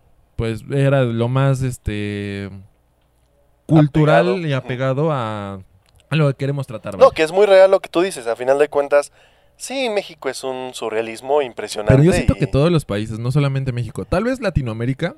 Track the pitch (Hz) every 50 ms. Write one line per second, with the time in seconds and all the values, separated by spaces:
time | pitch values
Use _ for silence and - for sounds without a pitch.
0 | _ _ _ _ _ _ _ - 117 113 113 107 - - 135 139 139 139 139 139
1 | 131 120 117 113 117 120 127 131 135 139 135 127 135 131 120 - - - 107 104
2 | 104 104 104 101 101 101 101 101 98 98 95 98 95 101 _ _ _ _ _ _
3 | _ _ _ _ _ _ _ _ _ _ _ _ _ - 147 160 151 143 - 156
4 | 151 147 156 - 170 180 190 190 170 156 139 131 120 123 127 120 131 135 131 131
5 | 151 165 151 135 117 110 110 104 101 98 98 95 92 - _ _ _ _ _ _
6 | _ _ 135 156 156 143 131 - 139 135 143 143 131 - 117 107 - 110 98 92
7 | - 277 - - 160 156 170 190 208 202 196 190 190 190 196 185 - - - 165
8 | 180 196 185 156 117 117 113 113 123 127 135 143 151 147 - 143 143 143 143 143
9 | 143 - - _ _ _ _ _ _ _ _ _ - - 254 277 262 240 208 202
10 | - - 165 147 - 139 123 - - 131 131 131 131 127 127 - 117 110 107 110
11 | 113 113 113 110 123 131 139 151 143 123 110 - 104 104 - - 104 107 107 131
12 | 147 175 180 175 151 - - - 156 - - 135 143 170 175 156 - - 101 104
13 | 110 110 113 107 117 123 127 151 143 139 135 135 135 131 120 120 117 107 - -
14 | 92 - - 180 214 240 269 247 240 196 160 - 135 117 110 113 117 120 135 -
15 | 160 175 294